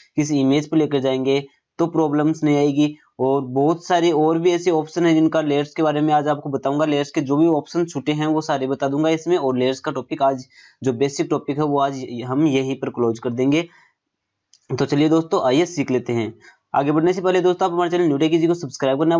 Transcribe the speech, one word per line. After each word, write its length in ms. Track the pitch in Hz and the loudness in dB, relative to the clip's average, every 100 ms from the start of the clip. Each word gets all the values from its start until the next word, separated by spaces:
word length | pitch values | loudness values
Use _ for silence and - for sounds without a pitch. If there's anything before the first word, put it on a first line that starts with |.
| _ - | _ -4
किसी 240 | 147 147 | 0 2
इमेज 260 | 135 143 147 | 2 2 2
पर 100 | 160 | 0
लेकर 240 | 147 143 | 0 0
जाएंगे 380 | 131 131 131 139 139 _ _ - | 0 0 0 0 -2 _ _ -4
तो 80 | 170 | -2
प्रॉब्लम्स 540 | 165 156 147 151 156 | 0 0 2 0 0
नहीं 120 | 151 143 | 2 2
आएगी। 400 | 147 139 147 151 _ - | 2 2 0 -2 _ -4
और 220 | 131 139 | 0 0
बहुत 420 | 127 131 143 170 - | -2 0 0 0 0
सारे 240 | 175 170 | 2 2
और 260 | 156 156 165 | 2 2 2
भी 120 | 175 | 2
ऐसे 180 | 170 175 | 0 2
ऑप्शन 360 | 160 151 175 170 | 0 0 0 2
हैं 80 | |
जिनका 260 | 160 160 160 | 4 4 2
लेयर्स 300 | 151 143 147 | 0 0 -2
के 80 | - | -2
बारे 180 | 156 147 | -2 0
में 120 | 156 | 2
आज 120 | 151 147 | 2 0
आपको 220 | 143 147 | -2 -4
बताऊंगा। 340 | 135 139 147 | -4 -2 -2
लेयर्स 260 | 156 143 143 | 0 0 -2
के 100 | - | -4
जो 160 | 135 143 | -2 2
भी 100 | 165 | 2
ऑप्शन 360 | 151 147 170 170 | 2 -2 -4 -4
छूटे 260 | 147 127 | -4 -4
हैं 140 | 151 151 | -2 -2
वो 120 | 156 | -2
सारे 260 | 151 139 131 | -2 -4 -4
बता 220 | 135 139 | -4 -2
दूंगा 220 | 143 160 | 0 0
इसमें। 260 | 160 165 180 | 0 0 0
और 180 | 139 127 | 0 0
लेयर्स 220 | 127 131 | 0 -2
का 120 | 151 | -6
टॉपिक 300 | 131 123 151 | -8 -6 -2
आज 220 | 139 175 123 _ - - | 0 0 -6 _ -20 -8
जो 100 | 127 | -4
बेसिक 320 | 120 143 143 165 | 0 -2 -2 -2
टॉपिक 280 | 151 - 139 | -2 -4 -4
है 60 | |
वो 140 | 151 143 | -2 0
आज 240 | 139 135 127 120 | -2 -4 -10 -10
हम 220 | 123 131 160 | -6 0 2
यहीं 280 | 135 131 131 | 2 -2 -4
पर 140 | 135 | -6
क्लोज 280 | 131 117 113 | -2 -2 -2
कर 120 | 127 | -4
देंगे। 300 | 120 135 151 170 _ _ _ _ _ _ _ _ _ - | -2 0 0 -2 _ _ _ _ _ _ _ _ _ -8
तो 140 | 127 | -4
चलिए 240 | 139 147 156 | 0 2 4
दोस्तों, 320 | 160 165 190 | 2 2 0
आइए 220 | 127 135 170 | 2 2 0
सीख 240 | - 131 | -2 -2
लेते 220 | 127 - | -2 -2
हैं। 200 | 117 107 107 - - _ | -4 -4 -8 -20 -20 _
आगे 180 | 135 143 | -2 0
बढ़ने 200 | 156 170 | 2 2
से 100 | 185 | 0
पहले 180 | 185 185 | 0 2
दोस्तों, 280 | 180 175 190 | 2 0 -2
आप 60 | |
हमारे 160 | 170 175 | -2 -2
चैनल 160 | 175 175 | 0 2
न्यूटेक 280 | 139 156 | 2 2
ईजी 120 | 165 165 | 2 0
को 80 | 170 | -2
सब्सक्राइब 440 | 135 - 135 135 | -6 -4 -2 0
करना 180 | 160 170 | 2 2